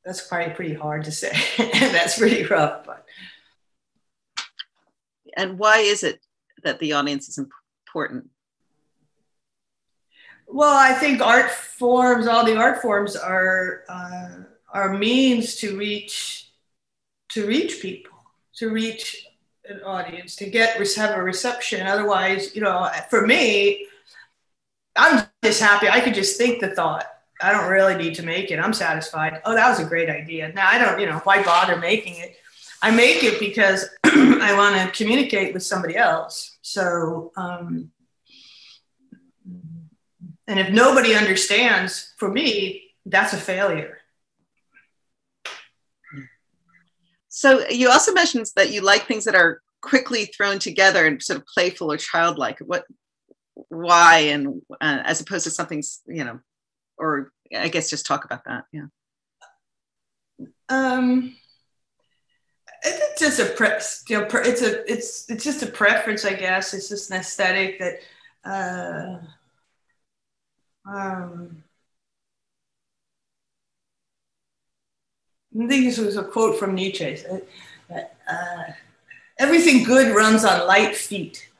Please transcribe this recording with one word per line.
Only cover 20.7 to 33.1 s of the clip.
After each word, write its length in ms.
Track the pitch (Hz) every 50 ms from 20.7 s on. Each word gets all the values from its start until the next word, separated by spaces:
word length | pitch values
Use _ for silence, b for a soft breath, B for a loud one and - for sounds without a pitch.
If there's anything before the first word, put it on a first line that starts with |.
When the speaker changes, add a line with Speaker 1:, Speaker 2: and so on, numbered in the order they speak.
| 226 226 202 202 -
Speaker 1:
have 200 | 214 214 214 208
a 60 | 190
reception. 640 | 180 185 180 - - 247 240 - - - 214 185 185
Otherwise, 680 | 190 196 208 208 208 196 185 185 190 196 196 - - -
you 60 | 220
know, 300 | 214 196 180 180 185 - 170 156 - -
for 180 | 240 - -
me, 600 | 214 269 359 285 220 208 202 202 202 202 - B B B B B B B B B B _ _ _ _ _ _ _ _ _ _ _ _ _
I'm 320 | - 269 330 311 226 208 - _ _
just 200 | - 214 208 214
happy 260 | 220 208 202 208 214 190
I 120 | 202 247
could 140 | 247 254 208
just 220 | 196 190 - -
think 240 | - 233 247 233 -
the 140 | 202 185 -
thought 320 | 180 165 156 147 - - - - _ _ _ _ -
I 100 | 175 190
don't 180 | 208 208 175 180
really 260 | 190 190 190 190 185
need 180 | 170 165 165 160
to 60 | 170
make 280 | 165 165 170 185 196 196
it. 80 | 170 151
I'm 140 | 175 208
satisfied. 680 | 220 - 180 165 156 156 160 - - 156 156 156 156 - -
Oh, 100 | 208 233
that 140 | - 233 254
was 120 | 240 -
a 40 | 160
great 240 | 160 170 165 165 156
idea. 440 | 147 147 156 160 165 160 156 160
Now, 160 | 160 196 190 190
I 100 | 220 240
don't, 220 | 240 202 160 -
you 60 | 202
know, 120 | 170 156 165 -
why 180 | 190 196 202
bother 340 | 196 180 170 175 190 185 175
making 400 | 170 170 175 - - - 190 175
it? 200 | 165 175 - B B B B B B B B B B
I 80 | - 220
make 320 | 226 233 233 -